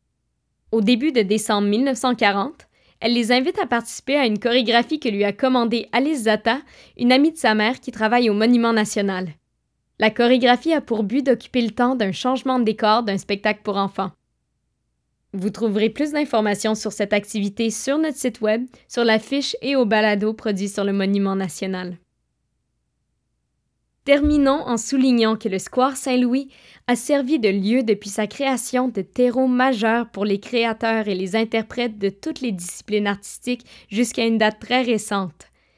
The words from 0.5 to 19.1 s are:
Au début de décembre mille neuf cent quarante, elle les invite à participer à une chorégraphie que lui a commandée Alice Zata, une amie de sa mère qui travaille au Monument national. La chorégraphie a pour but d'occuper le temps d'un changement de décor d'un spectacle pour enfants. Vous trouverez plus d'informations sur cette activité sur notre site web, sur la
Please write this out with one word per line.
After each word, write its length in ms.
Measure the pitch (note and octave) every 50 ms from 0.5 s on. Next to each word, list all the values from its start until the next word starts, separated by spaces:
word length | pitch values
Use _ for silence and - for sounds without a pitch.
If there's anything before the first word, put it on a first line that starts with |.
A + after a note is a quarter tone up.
| _ _ _ -
Au 100 | - A3+
début 300 | G#3 G3+ B3 A3 C4 D#4
de 120 | C4+ B3 G#3
décembre 440 | F#3 G#3+ A3 G#3+ - G#3+ G#3 G3+
mille 160 | G3+ G#3 A3 C4+
neuf 160 | C#4 C4 C4
cent 160 | - B3+ B3
quarante, 540 | A#3+ A#3 G3+ G3 G3+ G3 C#4 - _ - _ _ _ _ _ _ -
elle 140 | - A#3 A#3+
les 180 | A#3+ A#3 G#3 B3
invite 260 | B3+ C4 E4 F4+ -
à 80 | F#4+
participer 480 | A#3+ B3+ A#3 A#3 - - - - - C4+
à 120 | D4 C#4
une 120 | A3+ G#3+ G#3
chorégraphie 640 | - A#3+ A#3+ C4 B3 G#3 A3+ A#3 A#3+ - D#4 D4+
que 80 | - B3+
lui 160 | G3+ G3+ G3+
a 80 | G3+ G3
commandée 560 | - - B3+ B3+ B3+ A#3 A3+ A#3 A#3 - -
Alice 320 | - A#3+ C4+ D4 D#4+ C#4 G#3+
Zata, 380 | A3 G#3+ G#3+ G#3+ A3+ A3+ C#4 - - - - - - _
une 140 | - B3 A#3+
amie 220 | B3+ C4+ C#4+ D#4+ D#4+
de 40 |
sa 200 | - - A#3 G#3+
mère 240 | G#3+ G#3 A3 C4 -
qui 100 | - -
travaille 400 | - - A3 G#3+ A#3 B3 B3 A3
au 40 | G3+
Monument 380 | G#3 A3 A#3 B3 A#3+ A#3 A#3 A3+
national. 540 | A3 G#3 G#3+ - G#3+ G3+ G3 F#3+ F#3 F#3 E3+ D3+ _ _ _ _ _ _ _ _ _ _ _ _ -
La 140 | A3 A3 A3
chorégraphie 600 | - A#3+ A#3+ B3+ B3+ B3 B3 B3 B3 - E4 D#4+
a 80 | D4
pour 220 | C#4 - A#3 G#3+ G#3+
but 240 | G3 A3 C#4 C4+
d'occuper 360 | C4+ A#3+ A#3 - - - B3+ A#3+
le 100 | A3 -
temps 240 | - B3 B3 C4+
d'un 160 | B3+ A3 F#3+ F3
changement 480 | - - B3+ C4 B3+ - C4+ C4 B3+
de 40 | A#3+
décor 380 | G#3+ G#3+ A3 A#3 G#3 G#3+ A#3 A#3+
d'un 160 | G#3 G3 G3
spectacle 440 | - - G3+ G3 - G#3+ G3+ G#3 -
pour 120 | - G3
enfants. 360 | G3 G3 F#3+ - - G3 F#3 - _ _ _ _ _ _ _ _ _ _ _ _ _ _ _ _ _ _ _ _ _ _ _ -
Vous 180 | G3 F3+ G#3
trouverez 400 | - - A3 A3 G3 G#3 G#3 A3+
plus 220 | A3+ - D4 D4+ C#4+
d'informations 640 | D4 D4 - - A3+ G#3+ G#3+ G#3 G3+ - G#3+ G#3+
sur 160 | G#3+ - A3 -
cette 200 | - G#3+ G3+ G#3+
activité 580 | G#3 G3+ - - G#3+ G3 G3+ G3+ - A3+ A3+
sur 280 | G#3+ - - - C#4 D#4
notre 200 | D#4+ D#4 B3+ -
site 220 | - B3+ - -
web, 260 | G#3+ G#3+ G#3+ A#3 B3 - _ - _
sur 160 | - - A#3+ A#3
la 160 | A3+